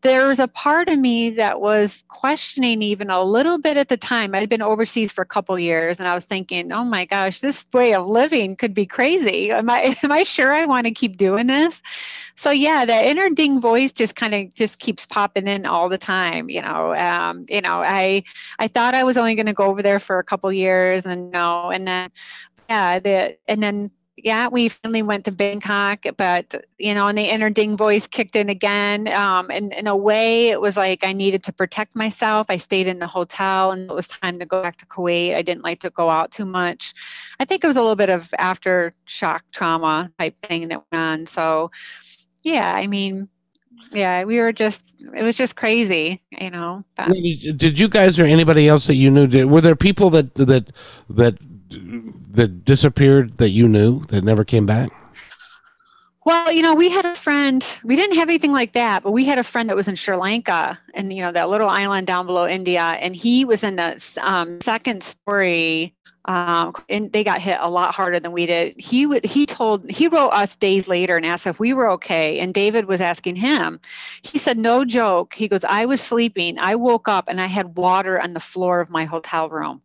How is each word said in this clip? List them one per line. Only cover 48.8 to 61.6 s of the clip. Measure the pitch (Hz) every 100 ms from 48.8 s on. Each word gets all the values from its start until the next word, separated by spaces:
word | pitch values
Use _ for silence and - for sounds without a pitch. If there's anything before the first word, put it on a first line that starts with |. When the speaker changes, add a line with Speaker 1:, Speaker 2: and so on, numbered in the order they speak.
| -
Speaker 2:
that | 135
you | 135
knew, | 139 139
did, | 127 131
were | 151
there | 165 160
people | 190 190 190
that, | 160 135 -
that, | 131 131 104 - - - _
that, | 101 120 92 - - - - 87 117 113 - -
that | 104 113 90 -
disappeared | 135 147 - 139 139 123 -
that | 113
you | 101 117
knew | 107 107 127 156
that | 104
never | 95 110
came | 107 113 101
back? | 110 131 - - - - - - - _ _ _ _ _ _ -
Speaker 1:
Well, | 339 330
you | 330
know, | 330 311
we | 349
had | 359 349
a | 349
friend, | - 285 285 262 - -
we | 233 269
didn't | 403 339
have | 330
anything | 330 302
like | 277 240
that, | 240 233 196
but | 202
we | 220 262
had | 269
a |
friend | 233 240 226
that | 196
was | 196
in | 180
Sri | - 190
Lanka | 185 226 233 175 143 - _
and, | - 196
you | 190
know, | 180
that | 175 165
little | 202